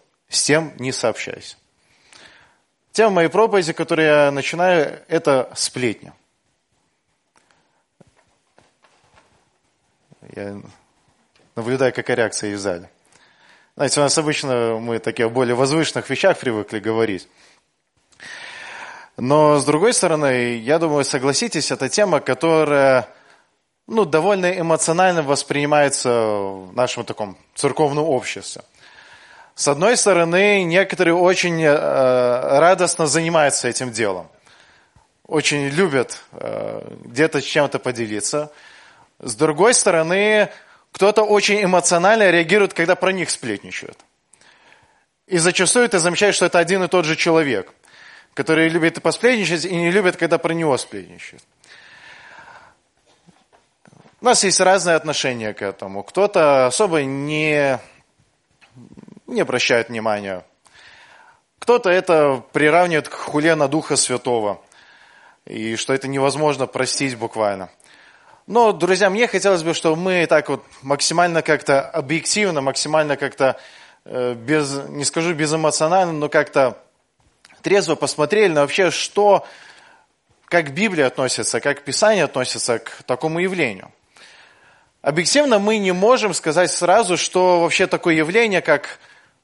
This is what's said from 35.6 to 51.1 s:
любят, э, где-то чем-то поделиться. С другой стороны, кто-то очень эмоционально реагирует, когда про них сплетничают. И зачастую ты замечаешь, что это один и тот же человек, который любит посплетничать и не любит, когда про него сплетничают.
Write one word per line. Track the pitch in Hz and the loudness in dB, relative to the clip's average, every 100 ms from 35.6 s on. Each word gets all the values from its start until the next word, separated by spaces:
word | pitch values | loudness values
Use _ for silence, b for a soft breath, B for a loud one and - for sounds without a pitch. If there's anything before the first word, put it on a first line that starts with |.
| 139 | -2
любят, | 147 190 135 117 - - | 0 0 0 -2 -6 -18
э, | - 58 107 107 107 - - - | -12 -10 -8 -8 -10 -14 -18 -12
где-то | 120 160 147 | 0 0 0
чем-то | 127 160 139 131 | -2 0 0 -2
поделиться. | 127 117 113 104 - 147 151 B B B B B B _ | -6 -6 -6 -6 -6 -6 -8 B B B B B B _
С | 131 107 | -12 -2
другой | 156 151 208 254 | -2 2 2 4
стороны, | 208 165 160 190 208 214 196 B B B B | 2 2 0 0 2 2 0 B B B B
кто-то | - 196 214 | 0 2 4
очень | 214 208 202 208 | 4 2 2 0
эмоционально | 190 180 170 175 185 226 196 | 2 2 2 2 4 4 4
реагирует, | 170 160 208 196 | 4 4 2 2
когда | - 170 175 | 0 0 2
про | 185 | 0
них | 190 160 | -2 -4
сплетничают. | - 127 101 90 - - - _ _ _ b b b b b b b b _ _ | -6 -6 -8 -8 -14 -14 -20 _ _ _ b b b b b b b b _ _
И | 180 | 0
зачастую | 175 170 175 247 240 | 0 2 0 2 2
ты | 185 | 2
замечаешь, | 165 165 208 | 0 2 0
что | - - | 2 2
это | 180 | 2
один | 165 190 | 2 0
и | 180 | 0
тот | 185 156 | 0 0
же | 160 | -2
человек, | 175 160 147 107 - _ B B B B B | 2 2 2 -2 -6 _ B B B B B
который | - 147 160 165 | -8 0 2 2
любит | 165 165 160 | 2 0 0
посплетничать | 170 - 233 247 170 170 175 | -2 0 0 2 0 -4 -4
и | 170 | -2
не | 170 | 0
любит, | 190 180 - | 2 0 0
когда | 170 165 | 0 0
про | 160 | 0
него | 165 160 123 | -2 0 -2
сплетничают. | - 101 90 | -4 -12 -16